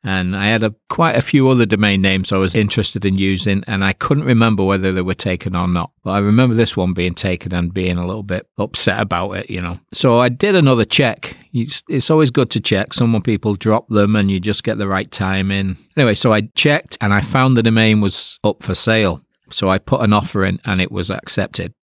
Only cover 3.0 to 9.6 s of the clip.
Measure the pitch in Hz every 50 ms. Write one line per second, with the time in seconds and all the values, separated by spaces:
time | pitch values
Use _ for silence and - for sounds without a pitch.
3 | 95 101 95 98 98 95 98 92 - 104 98 101 92 - 104 98 98 98 98 _
4 | - - 139 143 156 135 123 113 117 113 110 95 98 95 98 95 92 95 92 92
5 | 90 92 92 - - 98 92 87 - 92 90 87 90 90 87 87 82 - _ _
6 | _ - 95 101 101 101 104 117 131 127 113 113 117 107 - - 92 92 92 90
7 | 87 90 87 - - 98 90 87 - 95 90 87 87 85 92 95 90 90 90 87
8 | 87 90 95 92 98 101 110 110 - _ _ - 101 107 - - - 117 95 -
9 | 110 98 92 87 90 98 95 92 - - 101 92